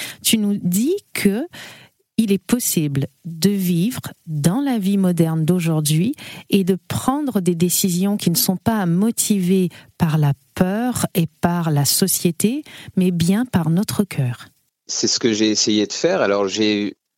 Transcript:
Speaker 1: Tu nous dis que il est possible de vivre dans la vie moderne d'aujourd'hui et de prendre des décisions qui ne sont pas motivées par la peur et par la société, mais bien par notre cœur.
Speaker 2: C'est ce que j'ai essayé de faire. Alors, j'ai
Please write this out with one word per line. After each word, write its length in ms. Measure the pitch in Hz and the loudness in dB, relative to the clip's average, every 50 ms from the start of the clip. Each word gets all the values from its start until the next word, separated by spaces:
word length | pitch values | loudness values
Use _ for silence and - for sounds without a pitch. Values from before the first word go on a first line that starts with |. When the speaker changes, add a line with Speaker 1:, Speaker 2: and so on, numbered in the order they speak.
| - - - - | -10 -12 -12 -6
Speaker 1:
Tu 160 | - - - 220 | -4 0 0 2
nous 200 | 208 202 202 202 | 2 0 0 0
dis 340 | - 180 175 190 233 285 370 403 - _ - | 0 0 0 0 0 0 -2 -2 -4 _ -6
que 320 | - - 202 190 220 302 349 - - - - - - - - _ _ _ _ _ - | 0 0 2 2 0 -4 -6 -10 -16 -20 -20 -20 -20 -20 -20 _ _ _ _ _ -2
il 120 | 226 202 | 2 2
est 120 | 196 190 _ | 2 0 _
possible 640 | - - 247 - - - 180 151 147 139 139 135 - _ _ - | 0 0 0 0 0 0 0 0 0 0 -2 -4 -4 _ _ -14
de 260 | 170 165 160 160 196 | -12 -6 0 0 0
vivre 500 | 208 196 190 175 180 165 170 233 254 - - - - _ - | 2 2 0 0 2 2 0 0 -2 -6 -10 -12 -14 _ -10
dans 340 | 180 156 147 143 - 180 254 | -8 -6 -6 -4 -4 -4 -4
la 200 | 285 277 254 226 | -2 0 -2 -2
vie 180 | 185 190 202 196 | -2 0 0 0
moderne 480 | 190 180 180 165 170 160 160 160 156 | 0 0 0 0 0 0 0 -2 0
d'aujourd'hui 680 | 151 180 180 165 165 160 156 151 147 156 156 180 233 302 - - - - - - - | 0 0 0 0 -2 -2 -2 0 0 0 0 0 -2 -4 -6 -10 -18 -18 -16 -6 0
et 140 | - 202 196 | 0 0 2
de 120 | 175 196 175 _ - | 2 -2 -2 _ -6
prendre 540 | - - - - 262 294 302 269 - 208 | -8 -4 -2 -2 -2 -2 -2 -2 -2 0
des 120 | 175 170 180 | 0 0 0
décisions 640 | 165 180 180 170 - - 196 170 175 190 202 202 202 | 2 2 0 0 0 0 0 0 0 0 0 0 0
qui 140 | - 180 | 0 0
ne 40 | 170 | 0
sont 220 | 165 - - 190 180 | 0 0 0 -2 0
pas 300 | - - 226 220 196 175 | 0 -2 0 0 2 2
motivées 800 | 165 180 202 233 226 - - - 214 196 180 175 190 190 185 170 - - - - _ - | 2 2 2 0 0 0 0 0 0 2 2 2 4 4 2 0 -2 -8 -20 -12 _ -2
par 180 | - 165 147 160 | 0 2 2 2
la 160 | 151 143 139 - _ _ - | 2 2 0 -2 _ _ 0
peur 500 | - 185 185 196 214 240 254 240 - - - - | 0 0 0 0 -2 -2 -2 -2 -2 -4 -4 0
et 140 | 190 165 - _ - | 0 -2 -2 _ -2
par 280 | - 175 175 175 170 165 | -2 0 0 0 0 2
la 160 | 151 143 143 | 2 2 2
société, 800 | - - - 196 185 - - - 175 156 - - 208 247 294 302 - - - - - - | 2 2 0 0 0 0 0 0 0 0 2 0 0 0 -2 -6 -10 -16 -20 -14 -6 -2
mais 160 | - 185 185 | 0 2 2
bien 340 | 180 170 165 170 190 214 254 | 2 2 2 2 2 2 0
par 240 | 254 - 185 165 156 | 0 0 0 0 2
notre 340 | 165 175 220 - - - 208 | 2 0 0 -2 0 -2 -2
cœur. 440 | - - - 135 123 120 - - - _ _ _ _ _ _ _ - | -2 0 -2 -2 -2 -4 -6 -12 -20 _ _ _ _ _ _ _ -10
Speaker 2:
C'est 180 | - - - | -8 -4 -2
ce 140 | 113 - - | -2 -2 0
que 120 | - 120 | 0 0
j'ai 200 | 110 104 110 110 | 2 2 2 2
essayé 340 | 107 107 - 120 107 107 104 | 2 0 0 2 2 2 0
de 80 | 101 - | -2 -2
faire. 300 | - - 165 190 185 131 | -2 -2 0 0 2 2
Alors, 240 | 98 98 101 101 95 | 2 2 2 0 0
j'ai 500 | 92 101 110 107 107 104 104 98 - _ _ _ _ | 0 0 0 2 2 0 -2 -4 -6 _ _ _ _